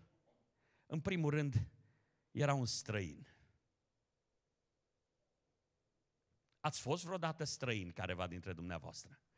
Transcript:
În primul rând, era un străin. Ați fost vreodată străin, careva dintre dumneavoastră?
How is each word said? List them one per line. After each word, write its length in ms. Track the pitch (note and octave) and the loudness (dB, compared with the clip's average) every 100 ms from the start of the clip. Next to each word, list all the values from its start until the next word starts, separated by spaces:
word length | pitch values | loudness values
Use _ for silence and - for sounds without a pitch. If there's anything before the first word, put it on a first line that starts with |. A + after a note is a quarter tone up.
| - _ _ _ _ _ _ _ - | -20 _ _ _ _ _ _ _ -4
În 140 | D#3 | -2
primul 300 | G3 F3+ D3 | 0 2 4
rând, 360 | D3 C#3+ - - - - _ _ _ _ | 4 4 2 2 -6 -20 _ _ _ _
era 240 | - C#3+ | 2 4
un 120 | C#3 A#2 | 4 2
străin. 600 | - - G#2 E2 C#2+ - - - _ _ _ _ _ _ _ _ _ _ _ _ _ _ _ _ _ _ _ _ _ _ _ _ _ _ _ _ _ _ - | -2 -2 -2 -2 -8 -18 -20 -20 _ _ _ _ _ _ _ _ _ _ _ _ _ _ _ _ _ _ _ _ _ _ _ _ _ _ _ _ _ _ -2
Ați 200 | D#3 - | -2 0
fost 240 | B2 F3 | 0 0
vreodată 400 | E3+ F#3 D#3+ D#3+ | 0 0 0 -2
străin, 460 | D3 - B2 A2 F2 | -4 -2 0 0 0
careva 360 | F#2 F#2 F2+ F2+ | -2 -2 0 -2
dintre 260 | F2+ F#2+ | -2 -6
dumneavoastră? 680 | E2 F2+ E2+ E2 - - - _ | -6 -4 -6 -6 -12 -14 -20 _